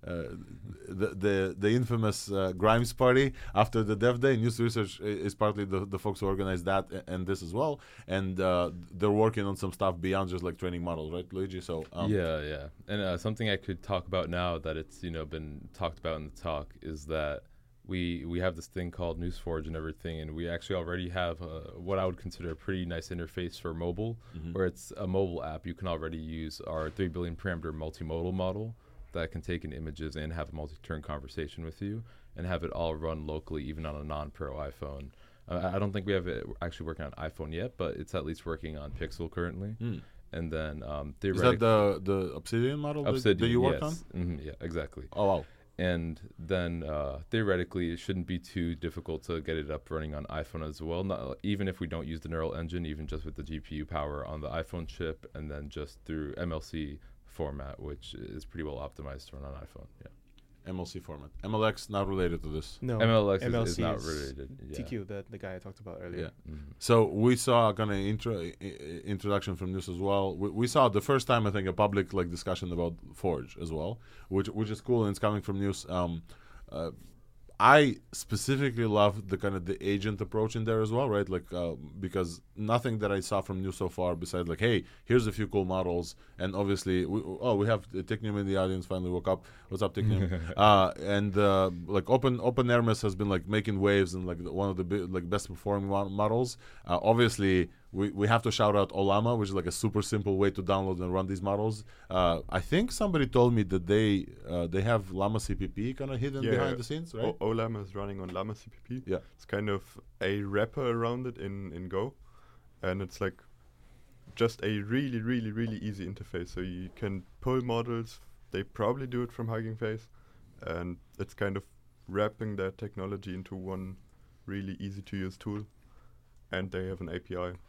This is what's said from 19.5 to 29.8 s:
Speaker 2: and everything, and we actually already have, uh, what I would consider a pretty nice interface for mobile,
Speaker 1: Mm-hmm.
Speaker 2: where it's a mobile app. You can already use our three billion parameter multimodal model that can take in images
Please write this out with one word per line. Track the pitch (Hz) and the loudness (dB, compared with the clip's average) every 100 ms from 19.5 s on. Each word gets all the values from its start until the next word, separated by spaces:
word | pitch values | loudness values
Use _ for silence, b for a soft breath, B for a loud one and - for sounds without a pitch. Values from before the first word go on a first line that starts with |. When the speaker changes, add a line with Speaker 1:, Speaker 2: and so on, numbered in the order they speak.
| 82 78 | -4 -4
Speaker 2:
and | 80 | -6
everything, | 78 78 87 80 | -6 -8 -8 -6
and | 78 | -8
we | 78 85 | -6 -4
actually | 85 - 92 | -4 -2 -4
already | 82 90 87 | -2 -4 -4
have, | 90 87 80 | -2 -2 -4
uh, | 85 80 73 - | -8 -10 -12 -12
what | 87 98 | -2 0
I | 95 | 0
would | 90 | -2
consider | 92 - 85 | -8 -8 -8
a | 80 | -6
pretty | - 95 87 | -4 -2 -2
nice | 85 - | -4 -6
interface | 87 82 - 87 - | -8 -6 -6 -6 -6
for | 85 | -8
mobile, | 80 85 87 110 117 B | -4 -4 -2 -4 -6 B
Speaker 1:
Mm-hmm. | 85 80 | -10 -6
Speaker 2:
where | 87 | 0
it's | 92 - - - | 0 0 -14 -6
a | 95 | 0
mobile | 92 98 85 | 2 2 0
app. | 67 78 85 | -4 -6 -6
You | |
can | 85 92 | -6 -4
already | 82 80 82 | -2 -2 -6
use | 78 80 80 - - | -6 -6 -6 -8 -6
our | 80 78 | -2 -4
three | 76 92 | 0 0
billion | 85 87 85 | 0 -4 -2
parameter | 98 87 80 | -4 -4 -4
multimodal | 78 78 - 80 80 87 | -6 -6 -6 -6 -2 -2
model | 92 92 98 110 113 b b b | 0 -2 -2 -6 -10 b b b
that | 90 82 | -6 -4
can | 87 | -6
take | - 87 | -4 -4
in | 78 | -4
images | 69 | -8